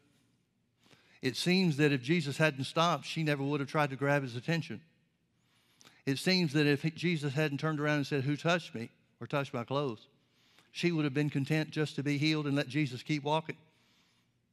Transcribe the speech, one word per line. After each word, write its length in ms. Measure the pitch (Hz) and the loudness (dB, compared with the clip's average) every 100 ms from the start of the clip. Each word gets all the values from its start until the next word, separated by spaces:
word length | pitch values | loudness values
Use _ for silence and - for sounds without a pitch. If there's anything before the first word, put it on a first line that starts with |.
| _ _ _ _ _ _ _ _ _ - _ - | _ _ _ _ _ _ _ _ _ -20 _ -6
It 140 | 131 113 | -4 -2
seems 400 | 170 185 180 139 | 2 4 4 4
that 160 | 147 | 4
if 100 | 139 | 4
Jesus 360 | 120 175 143 139 | 2 0 0 2
hadn't 260 | 156 135 | 0 0
stopped, 420 | 131 170 175 143 - | -4 0 2 0 -4
she 160 | 160 | -2
never 220 | 151 143 | 0 0
would 160 | 139 147 | 0 -2
have 100 | 139 | -2
tried 200 | 156 147 | 0 0
to 60 | 131 | 0
grab 260 | 139 143 | 2 2
his 120 | 131 | 0
attention. 460 | 120 156 165 - 107 - _ _ _ _ _ _ _ _ _ - _ - | -6 -4 -4 -4 -10 -14 _ _ _ _ _ _ _ _ _ -20 _ -4
It 120 | 131 | -2
seems 360 | 185 185 160 | 2 2 4
that 120 | 151 147 | 4 4
if 160 | 139 | 4
he, 80 | 160 | 0
Jesus 440 | 160 170 160 143 | -2 -2 0 -2
hadn't 240 | 135 156 139 | 0 0 0
turned 200 | 156 147 | -2 0
around 200 | 151 147 | 0 0
and 80 | 135 | 0
said, 180 | 143 | 0
"Who 120 | 131 143 | 0 0
touched 380 | 165 175 - | 2 0 -2
me?" 140 | 113 117 _ _ - | -10 -12 _ _ -14
or 60 | 120 | -4
"Touched 280 | 147 135 | -4 -2
my 100 | 123 | -6
clothes," 420 | 117 139 143 110 - _ _ _ _ _ _ | -2 -2 -2 -6 -12 _ _ _ _ _ _
She 200 | - 175 | -4 0
would 120 | 160 | 2
have 80 | 147 | 0
been 160 | 135 147 | 0 0
content 420 | 143 135 156 156 | 0 0 0 0
just 260 | 156 147 - | -2 -4 -2
to 60 | |
be 140 | 139 143 | -2 0
healed 300 | 156 156 147 | 0 0 0
and 80 | |
let 140 | 139 135 | -2 0
Jesus 340 | 139 143 123 | 0 -2 -4
keep 220 | - 151 | -4 -2
walking. 320 | 143 156 156 - _ _ _ _ _ _ _ _ _ | 0 -2 -4 -12 _ _ _ _ _ _ _ _ _